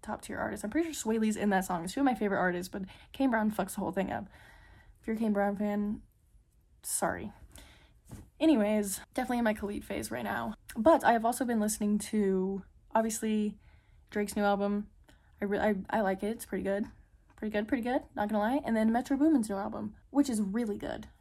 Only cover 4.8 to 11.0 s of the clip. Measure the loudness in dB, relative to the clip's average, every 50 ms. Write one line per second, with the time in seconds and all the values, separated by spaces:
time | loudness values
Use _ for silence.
4.8 | -20 -20 -20 _ -6 -6 -2 0 0 0 2 2 2 0 0 0 -2 -2 0 0
5.8 | -2 -2 -4 -6 -10 -18 _ _ _ _ _ -20 _ _ _ _ _ _ _ _
6.8 | _ -6 -4 -2 0 0 -2 -2 -6 -10 -12 -14 -20 -20 -20 -20 -20 -20 -20 -20
7.8 | -20 -20 -20 -20 _ -18 -18 -16 -18 -20 _ 0 4 4 6 6 4 2 2 2
8.8 | 0 -2 -4 -8 -10 _ _ -6 -4 -2 0 0 2 2 0 0 -4 -6 -6 -8
9.8 | -8 -6 -6 -6 -6 -6 -6 -6 -4 -4 -4 -4 -4 -6 -8 -10 -14 -12 -6 2
10.8 | 6 6 6 8